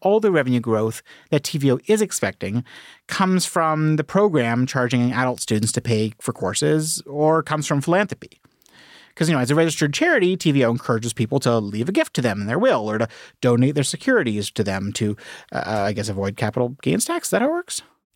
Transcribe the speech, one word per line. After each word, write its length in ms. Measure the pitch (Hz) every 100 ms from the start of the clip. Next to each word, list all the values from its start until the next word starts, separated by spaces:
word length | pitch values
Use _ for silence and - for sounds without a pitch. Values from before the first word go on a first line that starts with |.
all 180 | 185 214
the 120 | 214
revenue 280 | 170 127 123
growth 420 | 117 107 110 - - - _
that 140 | 151
T 140 | - 156
V 160 | 139
O 60 | 127 -
is 140 | 214
expecting 640 | 202 - 98 - 95 110 127 - - - -
comes 380 | - 185 185 -
from 520 | 175 160 156 156 156
the 60 |
program 640 | 151 190 208 156 117 117 127
charging 460 | 135 123 123 120
adult 300 | 120 127 123
students 320 | - 107 110
to 80 | -
pay 320 | 117 107 110 -
for 120 | -
courses 720 | - - 117 151 156 156 - -
or 380 | 143 156 160
comes 240 | 156 156 147
from 140 | 143
philanthropy. 580 | 147 180 208 - - _ _ _ _ - - - -
'Cause, 140 | - 160
you 80 | 147
know, 60 |
as 100 | 123
a 40 | 147
registered 380 | 165 - 147
charity, 440 | 139 339 294 180 185
T 140 | 165
V 120 | 139
O 80 | 117
encourages 400 | 120 - 113 117
people 280 | - 110 135
to 160 | 127 117
leave 320 | 101 104 127
a 20 |
gift 220 | 214 311
to 80 | -
them 180 | 120 101
in 80 | 101
their 100 | 135
will 320 | 254 147 107
or 80 | 110
to 120 | 113 - - _
donate 340 | 127 120 131 147
their 80 |
securities 680 | 135 - - 247 127 104 101
to 120 | -
them 300 | 101 95 101
to, 240 | 107 107 104 - - -
uh, 120 | - -
I 260 | 107 101
guess, 160 | 101 101
avoid 300 | 98 98 98
capital 400 | 107 127 123 135
gains 220 | 131 190
tax. 240 | - 339 -
Is 40 |
that 100 | -
how 80 | 262
it 20 |
works? 300 | 349 359 - - _ _